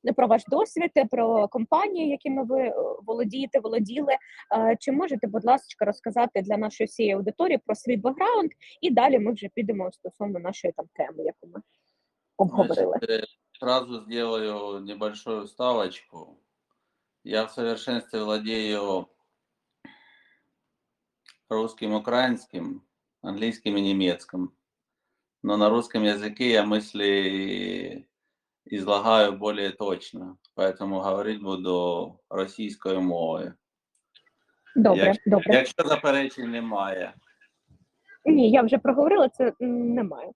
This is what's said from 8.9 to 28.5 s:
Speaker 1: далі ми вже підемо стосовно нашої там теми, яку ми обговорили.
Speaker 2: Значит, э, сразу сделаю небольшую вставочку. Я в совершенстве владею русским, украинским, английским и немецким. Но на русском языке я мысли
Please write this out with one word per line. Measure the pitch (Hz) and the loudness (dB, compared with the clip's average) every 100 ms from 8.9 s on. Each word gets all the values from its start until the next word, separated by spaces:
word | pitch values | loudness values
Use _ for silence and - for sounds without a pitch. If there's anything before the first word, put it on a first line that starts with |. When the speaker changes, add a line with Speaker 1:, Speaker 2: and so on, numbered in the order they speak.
Speaker 1:
далі | 240 262 262 | 4 6 4
ми | 208 | 2
вже | 226 202 | -4 -6
підемо | - 208 208 185 | -6 -4 -4 -6
стосовно | - 185 _ 202 180 | -8 -16 _ -6 -6
нашої | 175 202 175 - | -6 -4 -6 -6
там | 170 | -12
теми, | - 151 160 | -6 -6 -4
яку | 160 - 170 | -6 -6 -18
ми | 180 - _ _ _ _ _ _ - | -18 -20 _ _ _ _ _ _ 0
обговорили. | 190 202 185 - 92 - | 2 4 2 2 0 0
Speaker 2:
Значит, | 113 110 | -2 -2
э, | 107 _ _ - | -4 _ _ -6
сразу | 123 127 123 117 | 0 0 0 -10
сделаю | 107 117 117 113 107 104 101 101 | -6 -4 -2 -2 -2 -6 -6 -8
небольшую | 98 104 107 107 - 110 | -10 -6 -8 -8 -8 -8
вставочку. | 101 - 127 117 95 - _ 87 78 _ _ _ _ _ _ _ _ _ | -8 -4 0 0 -2 -6 _ -20 -20 _ _ _ _ _ _ _ _ _
Я | - 107 | -4 -4
в | 110 | -2
совершенстве | - 117 110 - 120 - 113 | -4 -4 -4 -4 -6 -4 -6
владею | 107 110 107 110 107 104 101 95 92 _ _ _ _ _ _ _ - - _ _ _ _ _ _ _ _ _ _ _ _ _ _ _ | -4 -4 -4 -4 -2 -4 -2 -4 -6 _ _ _ _ _ _ _ -20 -20 _ _ _ _ _ _ _ _ _ _ _ _ _ _ _
русским, | 110 113 - 107 | -4 -4 -6 -4
украинским, | 104 104 123 127 117 - 87 82 - _ _ _ _ | -4 0 0 0 -2 -6 -10 -10 -10 _ _ _ _
английским | - 101 113 110 107 101 | -10 -4 -6 -4 -4 0
и | |
немецким. | 98 98 92 87 - 90 90 _ _ _ _ _ _ _ _ _ | 0 2 0 -2 -8 -8 -8 _ _ _ _ _ _ _ _ _
Но | 95 104 | -4 2
на | 104 | 4
русском | 117 117 113 | 4 0 0
языке | 107 101 104 104 123 | 0 0 -4 -2 2
я | 113 | 4
мысли | 104 107 104 104 101 98 95 98 98 98 95 95 90 - - _ _ _ _ | 2 -2 -2 -2 2 2 0 -2 -4 -6 -6 -8 -10 -14 -18 _ _ _ _